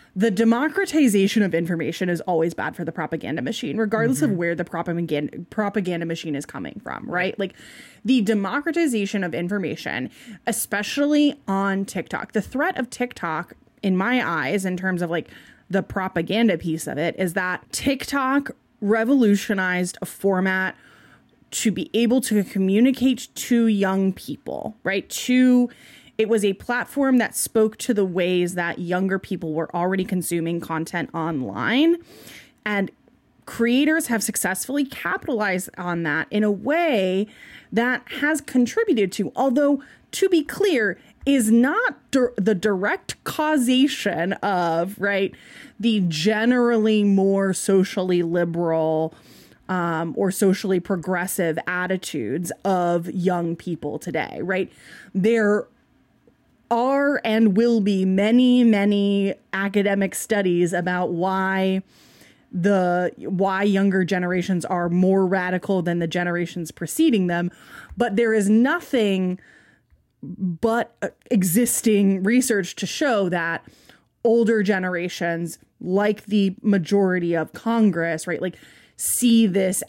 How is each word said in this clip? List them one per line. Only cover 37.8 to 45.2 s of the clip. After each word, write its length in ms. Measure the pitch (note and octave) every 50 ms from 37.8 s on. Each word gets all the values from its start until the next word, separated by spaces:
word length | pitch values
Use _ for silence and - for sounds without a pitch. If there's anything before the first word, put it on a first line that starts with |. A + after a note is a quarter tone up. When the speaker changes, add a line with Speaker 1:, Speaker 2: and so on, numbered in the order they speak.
| A#3 B3 B3+ - - - - C#4+
Speaker 1:
has 200 | C#4 D4+ D#4 C#4
contributed 720 | - - - B3+ A#3+ A3+ - A4 A#4 G#4+ D4 A3 G3 F3+
to, 180 | - - G3 - -
although, 460 | - B3+ C#4 A#3 D4 C#4+ C#4+ C#4+ C#4 - - - _ _ _
to 160 | - - F#4+ F#4+
be 140 | F#4+ D#4+
clear, 560 | C#4+ - - - G4+ G4+ E4 A#3+ G#3+ G3 F3 - - - _ _ -
is 260 | C#4 C#4 C4+ A3 G#3+
not 600 | A3+ A#3 B3 C#4 E4+ A4 B4+ A#4+ - - _ _
dir-, 240 | - C4+ B3+ A#4+ -
the 200 | - F#3 G#3+ G#3
direct 680 | F3 F#3 G#3+ G3+ F3+ F#3+ A3 E4+ G4 - - - -
causation 1080 | _ - - - D4+ D4+ D#4 C#4+ A#3+ A#3+ B3+ B3+ C4 - - - - G3+ F3 D#3+ E3+ F#3+ F#3+
of, 640 | - - G#3 G3 F3+ F3 E3+ E3 E3 E3+ F#3+ G#3 -
right, 340 | F#3 G3+ G3+ F#3+